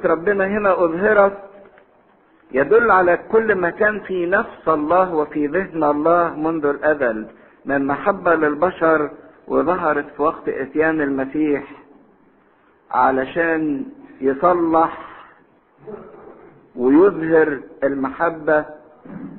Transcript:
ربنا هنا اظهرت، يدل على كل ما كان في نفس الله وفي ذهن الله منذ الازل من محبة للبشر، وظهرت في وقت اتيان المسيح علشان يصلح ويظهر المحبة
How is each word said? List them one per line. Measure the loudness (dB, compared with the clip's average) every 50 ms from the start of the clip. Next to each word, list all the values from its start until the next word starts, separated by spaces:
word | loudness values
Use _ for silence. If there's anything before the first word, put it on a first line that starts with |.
| 0
ربنا | 0 0 0 0 -2 0 0 -2
هنا | -2 -2 0 0 0 2 2 2
اظهرت، | 0 0 0 0 2 4 4 4 4 2 -4 -14 -20 -20 -20 -20 -20 _ -20 _ _ _ _ _ _ _ _ _ _ _ _ _ _
يدل | -2 -2 2 4 4 4 6 4
على | 4 4 4 4 2
كل | 0 -2 0 0 2 2 2 0
ما | 0 0 -2
كان | 0 0 0 0 0 -2
في | -6 -6 -4 -4 -2
نفس | 0 0 0 -2 -4 -10 -6 -2
الله | 0 0 0 2 2 2 2 2 2 0
وفي | -2 -2 -2 -2 -4 -2
ذهن | -2 -2 -4 -4 -4 -4 -2 0
الله | 0 0 0 2 2 2 2 2 0 -2
منذ | -4 -4 -4 -2 -2 -2
الازل | -2 -2 0 0 -2 0 0 0 -2 -2 -4 -8 -12 -16 -20 -20 -20 _ _ _
من | -4 -2 -2 0
محبة | -2 -4 -2 -2 -2 -2 0 0 0 2
للبشر، | 2 2 0 0 0 -2 -2 0 0 2 2 2 2 0 -4 -8 -14 -20 -20 -20 -20 _
وظهرت | -2 -2 0 0 0 -2 0 0 -2 -2 -2 -4 -6 -6
في | -2
وقت | -2 -2 -2 -2 -6 -6
اتيان | -6 -6 -8 -4 -2 0 0 0 0 0
المسيح | -2 -2 -2 -4 -4 -4 -2 -2 0 0 -2 -2 -4 -12 -20 -20 -20 _ -20 -20 _ _ _ _ _ _ _ _ _ _ _ _ _ _ _ _ _ _
علشان | 0 2 2 2 2 0 -4 -4 -2 -2 0 0 0 -2 -2 -2 -4 -4 -6 -10 -14 -18 -20 -20 -12 -2
يصلح | -2 -2 0 2 2 2 2 2 2 2 4 2 2 2 -2 -10 -16 -18 -20 -20 -20 -20 _ _ _ _ _ _ _ _ _ _ -18 -18 -18 -18 -18 -20 -20 -20 -20 -20 -20 -20 -20 -20 -20 -20 _ _ _
ويظهر | -2 2 4 6 6 6 4 4 0 0 2 4 4 4 4 0 -6 -10 -16 -8 -4 -4
المحبة | -2 -2 -2 -6 -6 -4 -2 -4 -4 -4 -4 -2 0 0 0 0 -4 -12 -20 -20 -20 -20 -20 -20 -20 -18 -16 -16 -16 -18